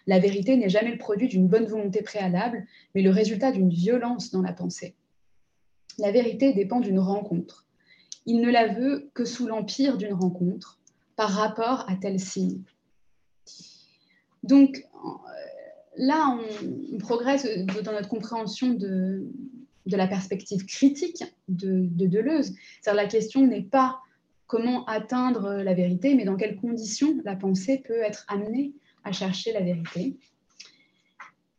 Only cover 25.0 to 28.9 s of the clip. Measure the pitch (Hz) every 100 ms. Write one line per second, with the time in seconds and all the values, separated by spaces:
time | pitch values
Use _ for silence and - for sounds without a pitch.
25 | 214 254 254 233 196 202 190 180 180 180
26 | 269 262 196 190 214 190 240 226 214 -
27 | 294 285 202 190 196 190 - 269 - 226
28 | 214 208 - 202 214 247 285 - _